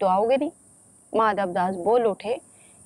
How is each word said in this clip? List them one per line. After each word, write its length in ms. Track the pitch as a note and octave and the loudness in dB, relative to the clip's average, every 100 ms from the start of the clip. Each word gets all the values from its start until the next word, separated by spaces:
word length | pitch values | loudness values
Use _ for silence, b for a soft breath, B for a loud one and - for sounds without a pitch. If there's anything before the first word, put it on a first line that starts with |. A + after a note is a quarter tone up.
तो 60 | G3 | 0
आओगे 300 | F#3 A3+ C4+ | 2 2 0
नहीं।" 140 | D4 - _ _ _ _ _ A3 | -2 -8 _ _ _ _ _ 0
माधव 300 | A3 G3+ F#3+ | 0 0 -2
दास 280 | F#3 F3+ | -2 -2
बोल 320 | F#3+ F3 B3 A3+ | -2 0 2 2
उठे 340 | F#3 G#3 C4 - B B B | -2 -6 -8 -10 B B B